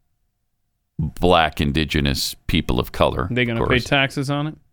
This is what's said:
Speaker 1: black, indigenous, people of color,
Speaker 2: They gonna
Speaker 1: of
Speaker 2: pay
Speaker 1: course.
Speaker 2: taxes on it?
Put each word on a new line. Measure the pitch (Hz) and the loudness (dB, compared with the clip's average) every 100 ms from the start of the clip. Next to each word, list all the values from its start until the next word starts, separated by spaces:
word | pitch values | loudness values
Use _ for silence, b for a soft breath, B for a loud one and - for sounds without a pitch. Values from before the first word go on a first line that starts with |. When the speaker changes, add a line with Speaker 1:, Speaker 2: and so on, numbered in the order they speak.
| _ _ _ _ _ _ _ _ _ - | _ _ _ _ _ _ _ _ _ -6
Speaker 1:
black, | 78 - 87 85 80 - | -6 0 4 4 4 0
indigenous, | 73 69 73 78 69 67 - - - | 0 0 0 0 0 -2 -4 -8 -2
people | 87 - 62 | 0 0 0
of | - | -2
color, | - 78 - - | 0 0 0 -2
Speaker 2:
They | 120 123 | -2 -2
gonna | 117 | 0
Speaker 1:
of | - | 0
Speaker 2:
pay | 127 | 0
Speaker 1:
course. | |
Speaker 2:
taxes | 117 143 135 147 135 | 0 0 0 -2 -4
on | 143 151 | -4 -4
it? | 151 _ | -10 _